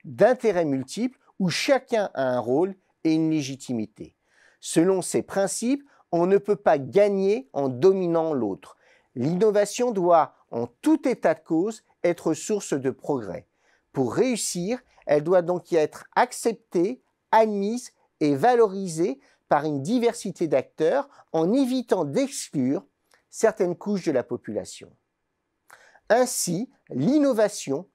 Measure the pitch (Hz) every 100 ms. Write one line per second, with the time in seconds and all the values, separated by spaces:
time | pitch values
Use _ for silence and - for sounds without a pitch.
0 | 160 120 202 254 226 180 160 135 131 -
1 | 247 - _ - 185 - - 262 262 226
2 | 196 - 131 123 113 135 185 190 _ _
3 | 160 160 160 156 135 135 - 123 104 -
4 | 82 _ _ _ _ _ - - 170 190
5 | 165 190 - 196 196 - 226 277 - _
6 | _ 170 175 196 202 208 - 156 131 160
7 | 208 196 190 220 262 - 139 123 175 190
8 | 175 165 160 143 110 90 - - _ _
9 | _ 131 127 175 220 202 202 - 247 196
10 | 175 170 139 _ _ 120 120 _ - 311
11 | 285 233 185 156 - 160 202 226 _ _
12 | 175 170 175 156 - 214 - 151 131 120
13 | - 143 101 80 - _ _ _ _ -
14 | 127 107 254 233 - 180 180 247 _ _
15 | - 147 151 185 170 180 - 170 151 -
16 | - - 240 - 240 214 _ 185 180 254
17 | _ _ _ 214 220 208 196 240 - _
18 | _ - 151 139 214 247 226 190 190 160
19 | 185 269 _ _ - 151 151 143 139 247
20 | 233 220 202 - 165 139 - - 156 247
21 | 277 - _ 160 165 247 262 262 240 202
22 | 147 156 269 - - 156 127 160 - _
23 | _ _ _ - 220 - 180 175 202 202
24 | 170 131 120 120 - 104 92 - - _
25 | _ _ _ _ _ _ _ - _ _
26 | - 226 247 - - 170 247 _ - -
27 | 156 302 277 220 208 - - 139 185